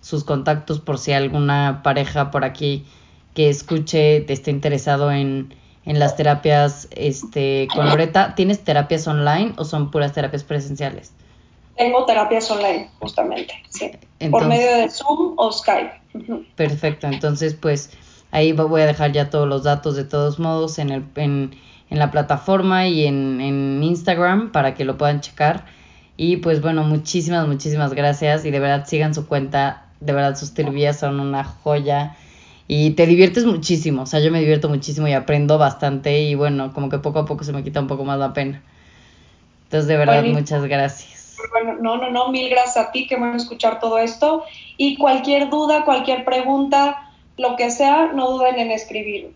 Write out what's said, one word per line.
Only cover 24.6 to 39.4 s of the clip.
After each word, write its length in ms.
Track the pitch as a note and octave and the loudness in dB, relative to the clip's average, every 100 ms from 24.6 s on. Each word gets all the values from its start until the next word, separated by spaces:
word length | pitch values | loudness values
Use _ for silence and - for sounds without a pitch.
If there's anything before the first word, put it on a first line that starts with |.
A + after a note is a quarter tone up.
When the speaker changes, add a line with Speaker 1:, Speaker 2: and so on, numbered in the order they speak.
| C3+ | 0
Speaker 1:
que 100 | C3 | -2
lo 120 | C3+ C3+ | -6 0
puedan 240 | D3 D3 | 0 0
checar. 460 | - - D3+ F#3 - - - - _ - | -6 -2 0 0 -8 -20 -20 -20 _ -4
Y, 200 | D#3+ F3 | -2 0
pues, 220 | F3 D#3 | 0 0
bueno, 240 | D#3 D#3+ | 0 0
muchísimas, 600 | D3+ D#3 D#3 F3+ E3 E3+ D#3 | 0 0 -2 -4 -2 -2 0
muchísimas 460 | C#3 D3+ D3+ C#3+ | -2 -2 -2 -2
gracias. 500 | C3+ D3 C#3+ D3+ D#3 | 0 0 0 0 0
Y 60 | D#3+ | 0
de 100 | C#3 | -2
verdad, 260 | C#3 C#3+ C#3+ | 0 -2 -2
sigan 280 | D3+ D#3 | -2 0
su 120 | D3+ D3 | -2 -2
cuenta. 600 | C#3+ C3+ C#3+ C#3 C3+ - _ | -4 -2 -2 -2 -4 -18 _
De 120 | D3 | -4
verdad, 240 | C#3 C#3 C#3 | 0 0 -2
sus 180 | C#3+ | -10
tirubillas 440 | - C#3+ C#3 D3 D3 | -4 -4 0 0 0
son 200 | C#3+ C#3 | -2 -4
una 260 | C#3 C#3 | -4 -4
joya. 720 | C#3 - - D3 C#3+ C#3+ D3 D#3 - - - - _ | -6 -8 -2 0 0 -2 -2 -10 -20 -20 -20 -20 _
Y 220 | D3 D3+ | 2 2
te 160 | D3+ E3 | 4 6
diviertes 380 | F3 F#3 F3+ | 8 8 6
muchísimo. 580 | A#3 F3+ D#3 E3+ D#3 C3+ | 2 0 0 0 0 -2
O 40 | C3 | -2
sea, 140 | D#3 | 2
yo 100 | D3+ | 2
me 80 | E3 | 2
divierto 300 | D3+ D3+ D3+ | 2 2 2
muchísimo 400 | C#3+ C#3+ D3 D3+ | -2 -4 -4 0
y 40 | |
aprendo 440 | C3+ C3 D3 C#3+ D#3 | 0 0 0 4 4
bastante. 600 | C#3+ - C#3+ C3+ C#3+ D3 | 4 2 -4 -2 0 0
Y, 140 | D3+ | 0
bueno, 380 | C#3+ D3 C#3 C3+ | 0 0 0 -4
como 160 | C3+ C#3 | -6 -4
que 100 | C#3 | -4
poco 220 | D#3 D#3 | -2 -4
a 40 | |
poco 180 | D3+ D3+ | -4 -6
se 80 | D3 | -6
me 120 | C#3 | -8
quita 160 | C3+ D3+ | -6 -6
un 60 | C3+ | -4
poco 180 | C3+ | -6
más 140 | C#3 C#3 | -4 -4
la 140 | C#3 | -4
pena. 300 | C#3 C#3 C#3 _ _ _ - - _ _ _ | -4 -6 -8 _ _ _ -20 -20 _ _ _